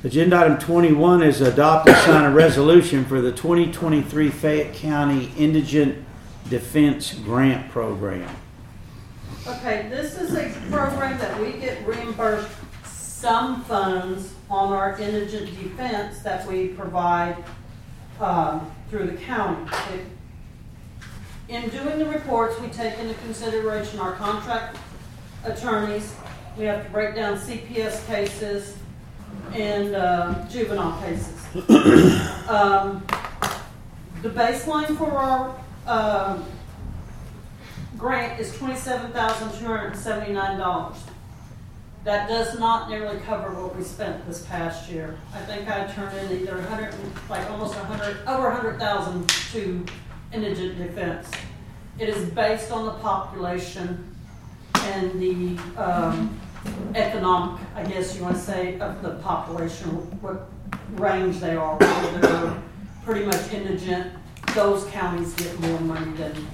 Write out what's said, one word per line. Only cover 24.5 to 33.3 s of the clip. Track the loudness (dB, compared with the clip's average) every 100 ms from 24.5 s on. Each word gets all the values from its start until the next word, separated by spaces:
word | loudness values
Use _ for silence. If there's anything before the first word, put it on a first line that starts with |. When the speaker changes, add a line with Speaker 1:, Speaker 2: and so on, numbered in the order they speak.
| -4 -4 -12 -16 -16 -16 -16 -16 -10
Speaker 2:
attorneys. | -8 -6 -2 0 0 -4 -6 -12 -14 -14 -14 -4
We |
have | -2 -2
to | -2
break | -2 -2
down | -2 -2 -4
C | -6 -10
P | -6 -4
S | -2 -4 -4
cases | -2 -2 -2 -4 -4 -6 -12 -14 -14 -16 -16 -14 -12 -8
and, | -4 0 0 0
uh, | 2 4 4 2 -2 -4
juvenile | -4 -2 0 -2 -4
cases. | -4 -4 -6 -8 -8
<clears throat> | -6 8 10 12 12 10 8 0 -4 0
Um, | 4 6 6 4 -4 -4 -6 -6